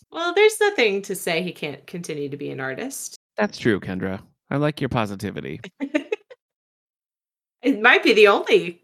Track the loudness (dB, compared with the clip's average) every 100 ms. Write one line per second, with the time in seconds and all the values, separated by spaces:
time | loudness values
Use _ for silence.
0 | _ -6 -2 4 4 4 0 2 0 0
1 | -6 -6 -2 -2 -4 -8 -10 -10 -14 -14
2 | -10 -8 -8 -8 -10 -8 -8 -8 -10 -10
3 | -14 -16 _ -4 -4 0 0 0 -2 -6
4 | -6 -8 -14 _ -6 -2 -2 -2 -4 -2
5 | -4 -6 -8 -8 -10 -12 -14 -12 -6 -6
6 | -6 -12 _ -20 _ _ _ _ _ _
7 | _ _ _ _ _ _ -2 4 4 6
8 | 4 8 8 6 4 2 2 -10